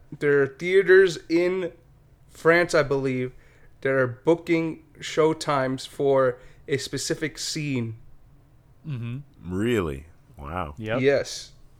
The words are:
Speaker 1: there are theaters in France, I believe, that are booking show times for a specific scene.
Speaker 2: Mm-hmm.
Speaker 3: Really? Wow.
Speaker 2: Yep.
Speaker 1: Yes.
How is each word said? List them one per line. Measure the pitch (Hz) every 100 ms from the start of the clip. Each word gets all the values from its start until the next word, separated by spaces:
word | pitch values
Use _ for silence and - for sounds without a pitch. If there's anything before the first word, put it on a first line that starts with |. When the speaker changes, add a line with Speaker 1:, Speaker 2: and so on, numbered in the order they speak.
| - 151
Speaker 1:
there | 147 143
are | 135
theaters | - 175 196 180 190 185 156 -
in | 165 180 185 170 - - _ _ _ -
France, | - 160 170 170 165
I |
believe, | 135 139 135 127 127 - - - - -
that | 135
are | 135 123
booking | 117 - 165 170 165 165 - - -
show | - - 156
times | 156 - 139 131 131 -
for | - 139 135 127 123 - - -
a | 135
specific | - 135 - 160 151 -
scene. | - 160 147 127 113 113 - - - - _ - _ - 156
Speaker 2:
Mm-hmm. | 123 117 131 - - 85 92
Speaker 3:
Really? | 117 113 80 69 - - _ -
Wow. | 71 90 80 71
Speaker 2:
Yep. | 107 120
Speaker 1:
Yes. | 139 131 80 - - - -